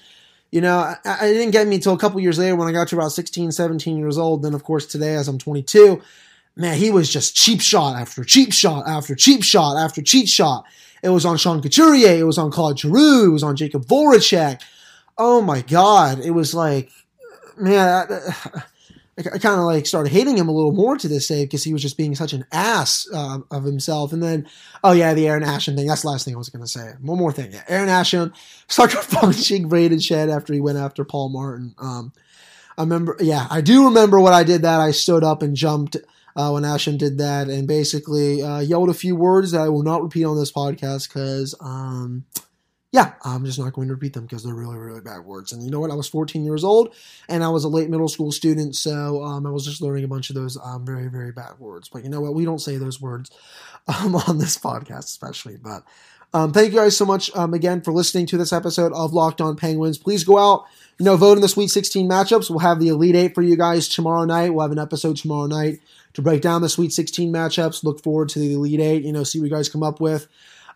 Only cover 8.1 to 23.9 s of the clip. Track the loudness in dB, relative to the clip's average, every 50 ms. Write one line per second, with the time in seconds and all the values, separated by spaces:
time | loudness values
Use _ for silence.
8.1 | -12 -10 -2 4 4 4 4 4 2 2 2 2 0 -2 -4 -4 -6 -6 -6 -6
9.1 | -2 2 4 6 6 4 4 4 4 4 4 4 2 0 -2 -2 -4 -4 0 2
10.1 | 4 4 4 2 2 2 2 2 0 -2 -6 _ _ _ -20 -20 _ _ 0 2
11.1 | 2 2 2 2 0 0 0 0 0 0 -2 2 4 6 8 8 8 8 8 8
12.1 | 8 6 4 2 2 0 -2 -2 0 0 0 0 0 -2 -2 2 4 6 8 8
13.1 | 8 8 6 6 4 4 2 0 -2 -2 -4 -4 -4 -6 0 2 2 4 6 8
14.1 | 6 6 6 4 2 2 2 0 -2 -6 -12 -20 _ _ _ -20 _ _ _ _
15.1 | _ -2 2 4 4 4 2 2 -2 -2 -2 2 4 6 6 8 8 6 6 4
16.1 | 0 -2 -4 -2 0 0 0 0 -2 -2 0 0 0 -2 -4 -6 _ _ _ _
17.1 | _ _ -20 -20 -20 -20 -20 -20 _ -2 2 4 4 4 4 4 4 2 0 -2
18.1 | -6 -8 -8 -10 -10 -10 -12 -14 -14 -14 -16 -16 _ _ _ _ _ _ _ _
19.1 | _ -12 -10 -8 -6 0 0 2 2 2 2 2 0 0 -2 -2 -2 -2 -2 2
20.1 | 2 2 2 4 2 2 2 0 0 0 0 2 2 2 2 2 0 -2 -2 -4
21.1 | -4 -4 -4 -4 -2 -4 -4 -4 -4 -6 -4 -4 -4 -4 -4 -6 -4 -4 -4 -4
22.1 | -4 -4 -6 -6 -6 -8 -8 -6 -4 -2 0 0 0 0 0 -2 -2 -4 -4 -6
23.1 | -8 -8 -8 -8 -8 -10 -10 -10 -10 -6 -6 -4 -6 -4 -4 -4